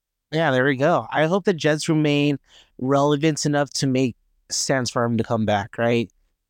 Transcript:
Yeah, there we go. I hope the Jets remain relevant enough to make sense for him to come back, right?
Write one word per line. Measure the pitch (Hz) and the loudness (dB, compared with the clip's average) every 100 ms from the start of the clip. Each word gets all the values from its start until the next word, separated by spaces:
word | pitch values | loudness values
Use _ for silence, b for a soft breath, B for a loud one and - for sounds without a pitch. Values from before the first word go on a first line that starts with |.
| _ _ _ | _ _ _
Yeah, | 156 160 | -2 0
there | 127 | 2
we | 135 127 | 2 2
go. | 151 156 110 | 2 2 0
I | 156 156 | -2 0
hope | 196 | 0
the | 208 | 0
Jets | 165 151 151 - | 0 0 0 0
remain | 156 151 143 147 139 b b b - | 0 2 2 0 -2 b b b -8
relevant | 127 139 147 147 160 143 151 | 0 2 2 2 0 0 -2
enough | 147 143 | -2 -2
to | - 139 | -2 -2
make | 127 131 - _ _ - | 0 -2 -4 _ _ -10
sense | - - 135 120 | -6 -2 -2 -2
for | 131 | -2
him | 120 113 | 0 -2
to | |
come | - 117 107 | -2 -2 0
back, | 104 113 - | -2 -4 -4
right? | 117 120 113 _ _ _ | 0 0 -2 _ _ _